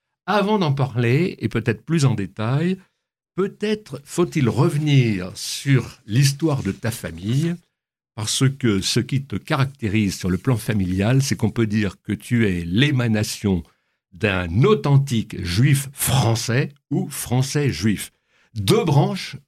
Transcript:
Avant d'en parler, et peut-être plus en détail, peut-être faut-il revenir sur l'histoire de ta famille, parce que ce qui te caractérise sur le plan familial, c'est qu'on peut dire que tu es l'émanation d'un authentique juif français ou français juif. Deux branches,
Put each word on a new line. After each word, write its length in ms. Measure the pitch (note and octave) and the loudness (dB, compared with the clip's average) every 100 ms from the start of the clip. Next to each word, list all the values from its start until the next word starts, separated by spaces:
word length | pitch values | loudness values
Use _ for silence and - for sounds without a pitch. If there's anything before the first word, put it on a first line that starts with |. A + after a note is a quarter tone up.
| _ _ - | _ _ -2
Avant 300 | G#3 G3 G#3+ | 0 2 2
d'en 160 | D#3 | 2
parler, 640 | C#3 B2+ A#2 A#2 C3 F#3 - | 0 -2 0 2 2 0 -2
et 120 | A2 | -4
peut-être 360 | A#2 A2 G#2+ - | -2 -2 -4 -2
plus 180 | E3 C#3 | 2 2
en 100 | G#2 | 2
détail, 640 | F#2+ - G#2+ C#3 F3 F#3 - _ _ _ _ - | -4 -4 -2 0 0 -4 -8 _ _ _ _ -4
peut-être 640 | G3 G3+ G#3 G#3+ - C#3 | -4 -2 -4 -4 -6 -16
faut-il 460 | - - F3 E3 A#2+ | -8 -2 0 2 0
revenir 800 | G2 E3+ D3 D3+ C#3+ A#2 F#2+ F2+ F#2+ | 2 2 2 4 4 4 0 -4 -10
sur 640 | - - C#3+ C3 G#2+ - - | -10 -6 0 0 0 -12 -2
l'histoire 560 | A2+ C#3 C#3 D#3+ D3 | 2 2 2 -2 0
de 80 | F#2+ | -2
ta 180 | - A2+ | -4 -6
famille, 640 | - E2+ E2 G2 C3 E3 E3+ _ _ _ _ _ - | -6 -10 -8 -2 0 0 -4 _ _ _ _ _ -10
parce 340 | G#2+ - C3+ | -4 0 0
que 320 | C3+ A#2+ G2 | 2 0 0
ce 180 | - B2 | 0 -2
qui 220 | - C3+ | 0 -4
te 140 | - G2 | -4 -8
caractérise 840 | - D3+ C3 - G#2+ G#2+ G2+ - | -4 -2 -2 -2 -2 0 0 0
sur 140 | F#2 | -2
le 80 | F2+ | -2
plan 180 | - A2+ | 0 -2
familial, 640 | - G#2+ F2+ F#2 G#2 C3+ | -2 -2 0 0 2 2
c'est 140 | C3+ - | 0 0
qu'on 160 | G#2+ | -2
peut 160 | - A2 | 0 0
dire 340 | G#2+ G2+ - | 0 -2 -4
que 100 | - | -8
tu 360 | G#2 - A#2+ G#2+ | -6 -2 0 2
es 180 | F2+ E2+ | 0 -2
l'émanation 960 | F#2+ D3 C3 A#2+ G#2+ G#2+ - G#2 F#2 - _ _ _ _ | 0 2 2 0 0 -2 -2 0 0 -4 _ _ _ _
d'un 500 | F2+ G#2 F#2 F2 F#2 | -4 -2 -2 0 2
authentique 800 | F3+ G#3+ D3 C#3 C#3 A2+ - - | 4 4 4 2 2 -2 -4 -6
juif 460 | F2+ F2+ C3+ C#3 - | -4 2 4 2 -2
français 800 | - - C3 A#2 A2+ - A#2+ E3+ - - | -6 0 2 2 0 0 -2 -2 -6 -6
ou 180 | D#3 F#3+ | -4 -4
français 640 | - - B2 C3+ D3 C#3+ | -8 -2 -2 0 0 -2
juif. 400 | D#2+ G#2+ F#2 - _ _ _ _ A2 | 0 0 -2 -6 _ _ _ _ -4
Deux 280 | G2 G#3+ | 2 2
branches, 520 | F#3 C#3 G3+ G3 - - | 4 2 2 -2 -10 -14